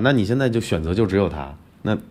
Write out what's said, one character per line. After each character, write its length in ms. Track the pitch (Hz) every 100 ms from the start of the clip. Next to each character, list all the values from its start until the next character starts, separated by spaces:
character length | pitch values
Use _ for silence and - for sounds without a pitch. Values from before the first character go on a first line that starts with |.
那 80 | 127
你 120 | 135
现 140 | 98 127
在 100 | 131
就 120 | 113
选 200 | - 85
择 140 | 80
就 100 | 90
只 120 | 87 95
有 120 | 92
它， 240 | 76 69 73 - -
那 160 | 104 107 -